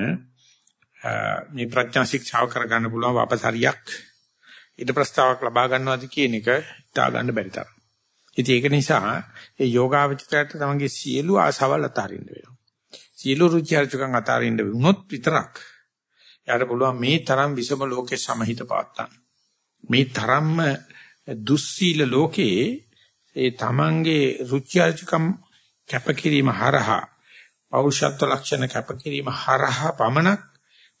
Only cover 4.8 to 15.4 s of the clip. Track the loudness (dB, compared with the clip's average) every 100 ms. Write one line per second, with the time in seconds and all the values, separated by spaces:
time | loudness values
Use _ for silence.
4.8 | -4 -2 0 2 2 2 0 2 2 0
5.8 | -2 -4 -4 0 0 0 0 0 -2 -16
6.8 | _ -2 0 0 -2 -4 -6 -8 -12 _
7.8 | _ _ _ _ _ -4 2 2 4 2
8.8 | 2 2 0 -4 -8 -18 -12 -2 2 2
9.8 | 4 2 2 -2 -2 -2 -2 -2 -2 -2
10.8 | -2 -4 -4 -2 2 2 2 2 2 2
11.8 | -2 -4 -6 -8 -14 -18 -20 -20 _ _
12.8 | _ -20 -20 -8 -2 4 4 4 2 0
13.8 | 0 -2 -2 -2 0 0 0 0 -2 2
14.8 | 4 2 0 -6 -2 0